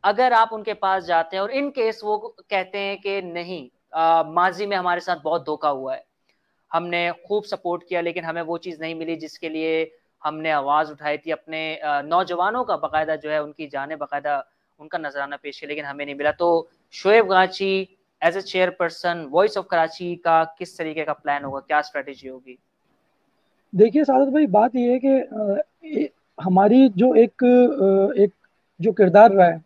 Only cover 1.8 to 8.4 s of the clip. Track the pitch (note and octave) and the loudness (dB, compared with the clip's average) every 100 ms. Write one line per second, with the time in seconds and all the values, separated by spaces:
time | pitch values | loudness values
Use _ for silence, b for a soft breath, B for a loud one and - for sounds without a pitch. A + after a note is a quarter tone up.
1.8 | A3 A3 G#3 G#3+ A3 _ _ G3 F#3 G3+ | -4 -2 -4 -4 -6 _ _ -4 -4 -6
2.8 | G3 G3 G3+ G3 F#3+ E3+ F3 F3+ B2+ _ | -8 -8 -6 -6 -6 -10 -10 -12 -14 _
3.8 | _ D#3 E3 E3 D#3 E3 F3+ F3 G3+ G3 | _ -2 2 2 2 0 0 0 -4 -2
4.8 | F3+ F3 E3+ E3+ D3+ E3 D3 D3+ D3+ C#3 | 0 -2 -2 -6 -2 -4 -4 -4 -2 -4
5.8 | C3 C3 - _ _ _ _ _ _ E3+ | -6 -10 -14 _ _ _ _ _ _ -6
6.8 | F3 F3 F3 E3+ - G#3 G#3 F#3 F3+ F3 | -2 -2 -2 -6 -6 -6 -4 -8 -6 -8
7.8 | _ F3 E3+ E3+ E3 E3 | _ -4 -4 -6 -8 -8